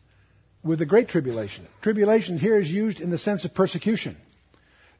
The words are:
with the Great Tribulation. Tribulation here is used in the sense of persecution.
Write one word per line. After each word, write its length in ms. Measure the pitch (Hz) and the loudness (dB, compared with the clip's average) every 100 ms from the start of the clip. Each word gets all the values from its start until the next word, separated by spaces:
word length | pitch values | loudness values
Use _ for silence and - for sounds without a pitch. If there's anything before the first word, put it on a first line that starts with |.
| _ _ _ _ _ _ | _ _ _ _ _ _
with 140 | 156 160 | -4 -2
the 80 | 156 | 2
Great 240 | 202 240 | 2 4
Tribulation. 560 | 175 131 113 104 - - _ | 0 -2 -4 -6 -10 -20 _
Tribulation 560 | 214 214 202 226 180 170 | -2 2 4 4 2 -2
here 200 | 180 214 | 2 2
is 120 | 160 | 2
used 320 | 185 220 185 | 0 -2 -4
in 80 | 170 | -4
the 80 | 170 | -4
sense 280 | - 208 160 | -2 -4 -2
of 80 | - | 0
persecution. 640 | 190 165 202 220 143 85 - _ _ _ _ _ _ _ | 0 0 -2 -2 -4 -12 -20 _ _ _ _ _ _ _